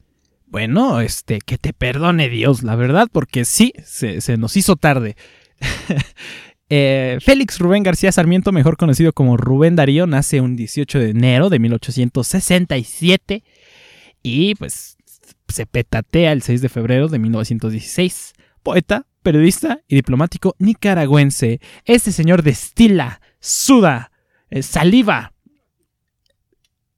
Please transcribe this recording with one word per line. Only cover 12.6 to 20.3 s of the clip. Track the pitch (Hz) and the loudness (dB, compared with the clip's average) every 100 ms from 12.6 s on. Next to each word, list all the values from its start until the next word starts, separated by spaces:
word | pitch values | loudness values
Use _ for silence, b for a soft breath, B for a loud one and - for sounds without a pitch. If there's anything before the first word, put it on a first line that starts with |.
| 180 135 | 0 -4
y | |
siete | 113 - 170 190 - 202 b b b b b b b _ | -6 -2 0 0 0 -10 b b b b b b b _
y, | 123 127 196 208 | -6 -2 0 -2
pues, | - - - _ _ _ _ _ - | -8 -14 -16 _ _ _ _ _ -12
se | - | -10
petatea | 113 123 - 113 - 165 165 | -8 -8 -6 -8 -2 0 2
el | 143 | 0
seis | - 120 | -2 -2
de | 127 | -2
febrero | 123 117 127 156 | -4 -2 0 0
de | 147 | -2
mil | 110 | -2
novecientos | 113 110 113 110 | -2 -4 -4 -6
dieciséis. | 110 - - 180 - - _ _ _ | -8 -8 -4 -4 -4 -16 _ _ _
Poeta, | - 180 - 208 - _ | -4 -2 -2 -4 -6 _
periodista | 185 151 165 - 311 277 _ | 0 2 2 2 -4 -6 _
y | |
diplomático | 139 - 127 170 | -2 0 -2 -2